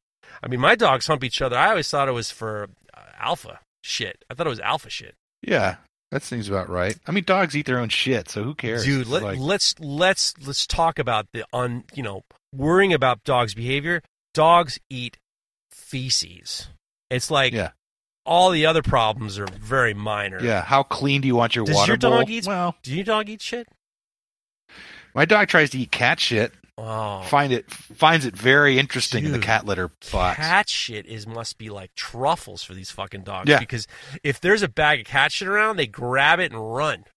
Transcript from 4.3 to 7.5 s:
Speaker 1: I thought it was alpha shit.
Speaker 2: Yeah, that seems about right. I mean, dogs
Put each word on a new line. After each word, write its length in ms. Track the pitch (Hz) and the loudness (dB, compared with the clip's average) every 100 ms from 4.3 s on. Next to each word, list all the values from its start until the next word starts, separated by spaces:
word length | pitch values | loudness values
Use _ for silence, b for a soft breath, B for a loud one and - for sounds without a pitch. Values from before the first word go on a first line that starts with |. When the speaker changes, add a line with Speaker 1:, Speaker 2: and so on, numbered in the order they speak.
Speaker 1:
I 40 | |
thought 120 | 117 165 | -6 -4
it 40 | |
was 100 | 113 | -4
alpha 300 | 107 147 - | -4 -4 -6
shit. 240 | - 117 _ _ _ | -14 -14 _ _ _
Speaker 2:
Yeah, 340 | - 139 98 87 _ _ - | -2 2 2 -2 _ _ -8
that 120 | 135 | -8
seems 260 | - 120 101 | -6 -8 -4
about 200 | 98 90 | -4 -2
right. 280 | 90 92 - - | -2 -2 -4 -4
I 60 | |
mean, 120 | 190 | -4
dogs 320 | 180 190 175 | 0 0 2